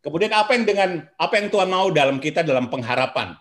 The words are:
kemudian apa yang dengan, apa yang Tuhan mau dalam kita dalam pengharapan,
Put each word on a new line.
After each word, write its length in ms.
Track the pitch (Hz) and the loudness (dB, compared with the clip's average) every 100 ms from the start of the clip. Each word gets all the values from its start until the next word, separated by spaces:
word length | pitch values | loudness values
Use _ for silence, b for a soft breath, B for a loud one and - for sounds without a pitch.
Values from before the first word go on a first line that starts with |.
kemudian 320 | - 160 214 | -8 -2 0
apa 240 | 320 311 247 | 2 2 2
yang 80 | 208 | 2
dengan, 240 | 202 190 170 - | 2 0 -2 -10
apa 240 | - 165 214 | -4 -2 0
yang 80 | 208 | 0
Tuhan 240 | 208 185 | 0 0
mau 160 | 185 190 | 2 2
dalam 240 | 151 135 135 | 2 2 2
kita 240 | 151 160 | -2 -2
dalam 240 | 156 127 120 | 0 0 0
pengharapan, 720 | 135 120 123 131 135 98 78 | -4 -2 -2 0 -2 -6 -8